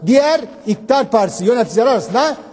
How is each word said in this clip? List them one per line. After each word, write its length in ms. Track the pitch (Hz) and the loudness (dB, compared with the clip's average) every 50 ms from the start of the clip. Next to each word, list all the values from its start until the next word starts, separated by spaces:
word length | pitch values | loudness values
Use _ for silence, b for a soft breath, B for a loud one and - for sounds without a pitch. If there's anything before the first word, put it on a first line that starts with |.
| 160 | 2
diğer 340 | 170 247 269 285 302 320 311 262 - - - - | 4 2 4 4 2 0 -2 -4 -6 -16 -12 -6
iktidar 440 | 208 208 208 - - 262 277 254 - | -6 -6 -6 0 0 0 0 0 2
partisi 340 | 226 226 202 180 139 - 175 | 2 0 0 0 -2 -2 0
yöneticileri 440 | 202 247 247 220 151 156 208 226 269 | 0 2 0 0 0 0 0 2 2
arasında 480 | 262 208 156 - 175 240 294 311 302 - - - | 2 0 -2 -2 -2 0 0 0 -2 -6 -12 -20